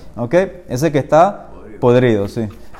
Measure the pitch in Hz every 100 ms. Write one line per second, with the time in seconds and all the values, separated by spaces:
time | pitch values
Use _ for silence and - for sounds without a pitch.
0 | - 107 120 170 185 - - 123 160 143
1 | - 151 190 196 - - 107 101 123 123
2 | 123 104 101 120 107 - -